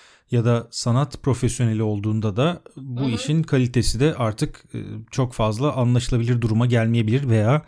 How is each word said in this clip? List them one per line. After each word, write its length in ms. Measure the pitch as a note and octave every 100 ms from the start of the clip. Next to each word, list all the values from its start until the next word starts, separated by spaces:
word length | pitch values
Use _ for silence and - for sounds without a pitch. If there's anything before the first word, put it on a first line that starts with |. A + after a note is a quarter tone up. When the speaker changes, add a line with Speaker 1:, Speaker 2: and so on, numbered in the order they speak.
| - _ _
Speaker 1:
ya 140 | A#2+ A#2
da 220 | A#2 -
sanat 520 | - A#2+ A#2+ C#3+ -
profesyoneli 600 | C#3 B2 A#2+ - A#2 A2
olduğunda 540 | G#2+ G#2 G#2+ A2 G#2+ F#2+
da 240 | D#3 E3+ - -
bu 260 | C3+ B2
Speaker 2:
Hı 40 | C3+
hı. 40 |
Speaker 1:
işin 340 | A2 - D#3+
kalitesi 560 | D#3 C3+ B2 B2 - A2
de 160 | D3+ D#3
artık, 480 | A2+ G#2 D3+ - _
e, 60 | A#2 G2+ G#2+ A2
çok 220 | - B2+
fazla 400 | - A2 A2 D3
anlaşılabilir 680 | C3 A#2+ B2 - B2 A#2 A#2+
duruma 240 | A#2 A2 A#2+
gelmeyebilir 640 | A#2+ A2+ A#2 G#2+ C3 C3+
veya 360 | A2+ G#2+ D3+